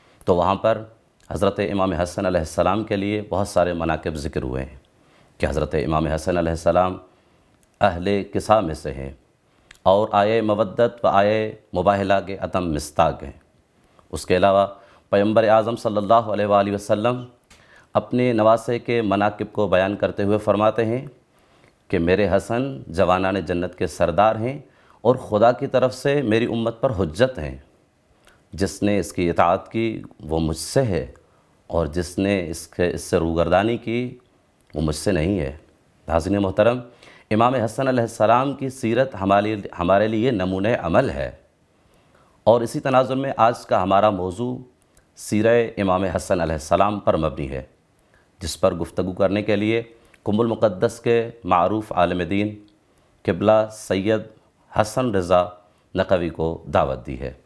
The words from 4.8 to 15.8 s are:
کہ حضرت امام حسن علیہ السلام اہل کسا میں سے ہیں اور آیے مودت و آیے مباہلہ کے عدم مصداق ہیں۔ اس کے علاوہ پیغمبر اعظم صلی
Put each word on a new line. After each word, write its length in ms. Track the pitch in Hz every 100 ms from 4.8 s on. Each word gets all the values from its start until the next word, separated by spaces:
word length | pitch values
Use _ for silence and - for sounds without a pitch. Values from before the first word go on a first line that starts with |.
| _ _ _ _ _ -
کہ 80 | 76
حضرت 280 | 71 76
امام 320 | 78 69 78 78
حسن 320 | 78 92 87
علیہ 120 | 82
السلام 460 | 80 87 87 92 92 - _ _ _ _ _ _ -
اہل 420 | 104 85 92 101 92
کسا 280 | 98 101 107
میں 140 | 85
سے 180 | 73 76
ہیں 180 | 69 67 - _ _ _ _ _ -
اور 260 | 92 101 107
آیے 280 | 104 104 113
مودت 640 | 107 104 104 90 120 -
و 20 | 95
آیے 480 | 98 104 110 110 - _ 90
مباہلہ 380 | 92 101 98 98 92
کے 100 | 95
عدم 380 | 90 95 87
مصداق 480 | 73 - - 80 -
ہیں۔ 100 | 67 - _ _ _ _ _ _ _
اس 160 | 82 -
کے 100 | 90
علاوہ 300 | 98 98 98 - - _ _
پیغمبر 340 | 101 104 110
اعظم 320 | 110 110 110
صلی 200 | 120